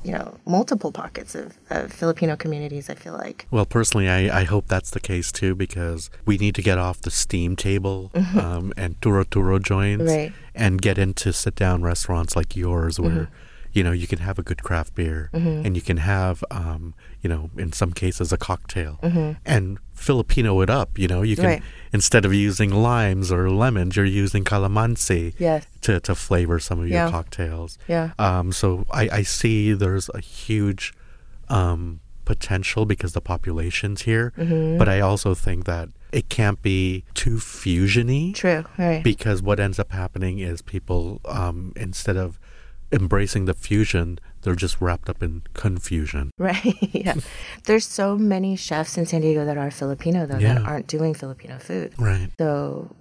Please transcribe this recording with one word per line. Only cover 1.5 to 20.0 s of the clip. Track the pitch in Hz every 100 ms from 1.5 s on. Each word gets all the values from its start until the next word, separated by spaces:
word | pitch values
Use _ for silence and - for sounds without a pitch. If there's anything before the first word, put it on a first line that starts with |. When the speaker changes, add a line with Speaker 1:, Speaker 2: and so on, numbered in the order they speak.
| - -
Speaker 1:
of | 151 -
Filipino | - 165 160 160 151
communities, | 160 147 147 143 -
I |
feel | - -
like. | - - - -
Speaker 2:
Well, | 117 120
personally, | 117 110 107 95
I, | 92 95 92
I |
hope | 87 104 -
that's | 92 -
the | -
case, | - 90 85
too, | - 95 92
because | 92 - 85 82 - - -
we | 98
need | 104
to | 101
get | 98 90
off | 90 90
the | -
steam | - - 90 87 92
table, | 98 98 95 95 95
Speaker 1:
Mm-hmm. | 175 180 202
Speaker 2:
um, | 87 85 95 -
and | 87 80
turo-turo | 113 98 95 101 95 95
joints | 95 98 101 104 165
Speaker 1:
Right. | 156 151 - -
Speaker 2:
and | - 107 95
get | 107 95
into | 95 - 98
sit-down | - - - 92 87
restaurants | 85 85 - 87 82 85
like | 82 98
yours | 87 87 82 82
where | 85 82 80
Speaker 1:
Mm-hmm. | - - - -
Speaker 2:
You | 104
know, | 87
you | 87 85
can | 82
have | 92 95
a |
good | - -
craft | - 85 78 -
beer, | 82 78 76
Speaker 1:
Mm-hmm. | 165 170 156 107
Speaker 2:
and | 90
you |
can | - 85
have, | 87 98 92 85 -
um, | - 82 80 85 - - -
you | 87
know, | 80 82 -
in | 85
some | - 92
cases, | - 92 - 87
a | 90
cocktail, | - 90 - - 78 76
Speaker 1:
Mm-hmm. | 170 170 151 156 -
Speaker 2:
and | 123 92 98 -
Filipino | -